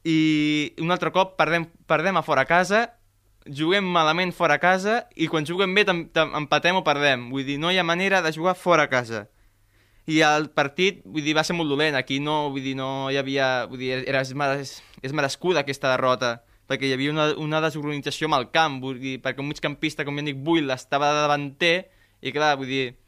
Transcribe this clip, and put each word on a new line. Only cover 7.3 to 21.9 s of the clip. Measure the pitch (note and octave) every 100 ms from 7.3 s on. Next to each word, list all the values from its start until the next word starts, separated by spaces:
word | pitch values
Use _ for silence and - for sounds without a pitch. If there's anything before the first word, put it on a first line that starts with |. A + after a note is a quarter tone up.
| C3+
dir, | C3+ C#3+
no | D#3+
hi | F#3
ha |
manera | E3+ E3+ G3 F#3+
de | D#3+
jugar | D#3 F3 F#3
fora | F3+ E3+ C#3+
casa. | B2+ A#2 A2+ G2+ _ _ _ _ _ _ _ -
I | D#3
el | D#3 D3+ D#3 -
partit, | C#3 - F#3 F#3+
vull | F#2+ B2+ D3
dir, | D#3
va |
ser | D#3
molt | F3 D#3+
dolent. | C#3 D#3 C#3+
Aquí | B2+ C#3
no, | D3 D3+ D3
vull | C#3
dir, | C3+ C3+
no | C3 C3+ C3+
hi | C#3
havia... | C3+ C#3 C3 B2+ A2
Vull | B2+
dir, | B2+ C3
era, | B2+ C3+
és | C3
meres-, | C3 C#3+ C#3 C3+ - - -
és | C3+
merescuda | D3+ C#3 - F3 E3+ C3+
aquesta | C3+ C#3
derrota, | B2+ B2+ B2+ B2 A#2 _ _
perquè | _ C3+ C3+
hi | C3
havia | C#3
una, | D#3 D3+ -
una | D3+ D#3 D#3
desorganització | D3+ D3 D3 C#3 - D#3
amb | D3
el | A#2+ E3
camp, | D#3+ C3+
vull | C3 B2+
dir, | C3+ C3
perquè | C3 B2+
un | C#3+
migcampista | D3 D#3 C#3+ D#3 D3 C#3+
com | C#3+
Yannick | D3 C3+
Buila | C#3 E3 C#3+ B2+
estava | - C#3 D3
de | D3+ D3
davanter, | D3 C#3+ C3+ E3+ F3 F#3